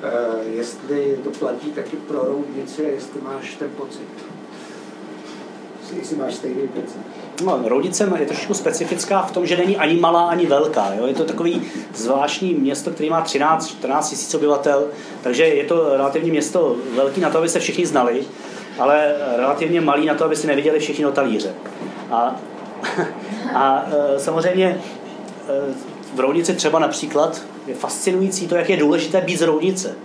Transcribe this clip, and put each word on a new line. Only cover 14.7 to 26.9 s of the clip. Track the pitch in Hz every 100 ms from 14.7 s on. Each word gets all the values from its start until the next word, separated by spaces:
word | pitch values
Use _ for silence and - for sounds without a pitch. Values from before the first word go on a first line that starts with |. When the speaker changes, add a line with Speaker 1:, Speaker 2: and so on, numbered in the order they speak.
| 139 147 - - -
Speaker 2:
takže | 127 123
je | 160 147
to | 147 170 156 135
relativně | 139 156 165
město | 160 - 185 151 120 127 120
velký | 139 185
na | 165
to, | 160
aby | 165
se | 175
všichni | - - 175
znali, | 143 123 120 139 - - - - -
ale | 127 147 151 147 143 120
relativně | 131 143 160 170
malý | 156 143 156
na | 147
to, | 160
aby | 147
si | 156
neviděli | 139 151 156
všichni | 156 147
na | 147
talíře. | 135 135 107 95 - - - - - -
A, | 117 120 247 - - - - - -
<laughs> | 143 - - 214 - 135
a, | 135 139 -
eh, | 147 143 135
samozřejmě, | 139 160 170 185 185 175 - - - - - - -
eh, | 139 143 127 - - - 127
v |
Roudnici | 131 160 165
třeba | - 156 160
například | 151